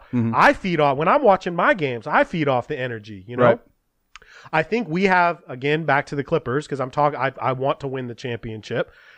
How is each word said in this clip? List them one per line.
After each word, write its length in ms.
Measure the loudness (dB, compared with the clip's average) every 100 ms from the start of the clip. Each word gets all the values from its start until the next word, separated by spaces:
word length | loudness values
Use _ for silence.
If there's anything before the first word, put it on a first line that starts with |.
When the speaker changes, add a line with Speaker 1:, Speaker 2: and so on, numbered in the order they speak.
| -2
Speaker 1:
Mm-hmm. 200 | -2 0
Speaker 2:
I 180 | 4 4
feed 280 | 4 0 2
off, 160 | 2 2
when 120 | 2
I'm 140 | 4
watching 320 | 4 4 0
my 200 | 0 0
games, 320 | 2 -2 -4 0
I 180 | 0
feed 240 | 2 0 0
off 180 | 0 -2
the 100 | -6
energy, 460 | -6 -8 -12 -16 -10
you 100 | 2
know? 80 |
Speaker 1:
Right. 160 | 4 2 -4 _ _ _ _ -20 -20 -20 -4
Speaker 2:
I 100 | -2
think 260 | 0 -2 -2
we 160 | 0
have, 380 | 2 4 4 0 -8
again, 360 | -6 -2 0
back 220 | 2 0 0
to 100 | -6
the 80 |
Clippers, 420 | -2 -2 -2 -4 -4
'cause 140 | -6
I'm 100 | -4
talk-, 240 | 0 0
I, 180 | 0 -4 -2
I 120 | -4
want 280 | -2 -2 -4
to 80 | -6
win 180 | -8 -8
the 80 |
championship. 760 | -10 -8 -8 -8 -12 -6 -6 -6 -10 -20